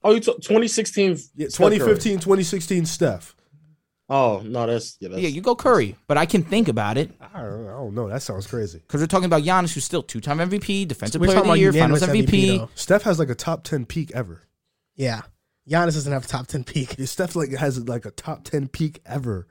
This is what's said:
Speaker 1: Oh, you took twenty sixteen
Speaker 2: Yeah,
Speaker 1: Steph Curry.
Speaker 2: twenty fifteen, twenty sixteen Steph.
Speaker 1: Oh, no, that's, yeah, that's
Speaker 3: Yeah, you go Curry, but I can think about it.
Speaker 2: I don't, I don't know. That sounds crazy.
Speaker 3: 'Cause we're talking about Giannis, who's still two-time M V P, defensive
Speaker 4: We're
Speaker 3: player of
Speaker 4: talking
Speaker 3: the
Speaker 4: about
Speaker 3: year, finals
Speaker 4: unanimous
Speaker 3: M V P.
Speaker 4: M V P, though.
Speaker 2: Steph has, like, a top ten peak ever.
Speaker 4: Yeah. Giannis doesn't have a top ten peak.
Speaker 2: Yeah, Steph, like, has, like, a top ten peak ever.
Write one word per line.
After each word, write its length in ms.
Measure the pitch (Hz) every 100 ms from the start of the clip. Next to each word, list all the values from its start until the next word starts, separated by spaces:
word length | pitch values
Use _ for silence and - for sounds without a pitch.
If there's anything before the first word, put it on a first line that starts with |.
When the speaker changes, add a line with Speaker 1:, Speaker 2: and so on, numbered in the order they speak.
Speaker 1:
Oh, 120 | 208
you 80 | 226
took 200 | 220 -
twenty 260 | - 214 233
sixteen 480 | 220 214 202 196 156 - -
Speaker 2:
Yeah, 120 | 147
Speaker 1:
Steph 80 | - 196
Curry. 100 | 214
Speaker 2:
twenty 20 |
fifteen, 400 | 220 190 208 196
twenty 240 | 170 196
sixteen 420 | 170 196 160 180 165
Steph. 500 | - 156 92 - _ _ _ _ _ _ _ -
Speaker 1:
Oh, 300 | 139 123 101
no, 220 | 107 120 117
that's, 320 | 117 - -
yeah, 100 | 92
that's 120 | -
Speaker 3:
Yeah, 60 | 175
you 100 | 143
go 140 | 196 240
Curry, 400 | 294 214 104 - -
but 100 | 147
I 80 | 165
can 160 | 196
think 240 | 160 214 185
about 300 | 117 104 113
it. 140 | 165 -
Speaker 2:
I 200 | 120 196
don't, 240 | 110 104 104
I 40 |
don't 200 | 120 117
know. 140 | 107 107
That 140 | 110
sounds 240 | - 98 98
crazy. 340 | 120 101 - -
Speaker 3:
'Cause 140 | 147
we're 60 | 160
talking 180 | 190 180
about 180 | 160
Giannis, 300 | 151 185 170
who's 100 | 143 -
still 160 | 170
two-time 380 | - 113 143 151
M 100 | 180
V 80 | 202
P, 260 | - 196 185
defensive 340 | 120 107 156
Speaker 4:
We're 60 | 180
Speaker 3:
player 100 | 190
of 40 |
Speaker 4:
talking 180 | 190 165
Speaker 3:
the 60 | 180
Speaker 4:
about 60 | 147
Speaker 3:
year, 80 |
finals 180 | 127 147
Speaker 4:
unanimous 200 | 180 220
Speaker 3:
M 40 | -
V 60 |
P. 120 | 196
Speaker 4:
M 40 | 190
V 40 |
P, 40 | 190
though. 100 | 117 -
Speaker 2:
Steph 280 | - 202
has, 160 | 214 165
like, 100 | 143
a 60 | 120
top 280 | - 160 -
ten 200 | 147 117
peak 260 | 165 151 123
ever. 260 | 98 82 _ _ _ _ _ -
Speaker 4:
Yeah. 260 | 127 113 - _ _ _ -
Giannis 240 | 160 170
doesn't 180 | 156 143
have 140 | 139 -
a 20 |
top 200 | 127 127
ten 160 | 147
peak. 320 | 123 151 127 -
Speaker 2:
Yeah, 80 | 135
Steph, 300 | - 175 170
like, 160 | 139
has, 360 | 131 147 127 117
like, 200 | 120 110
a 20 |
top 360 | - - 156 -
ten 220 | 151 135
peak 340 | - 156 - -
ever. 400 | 139 123 95 87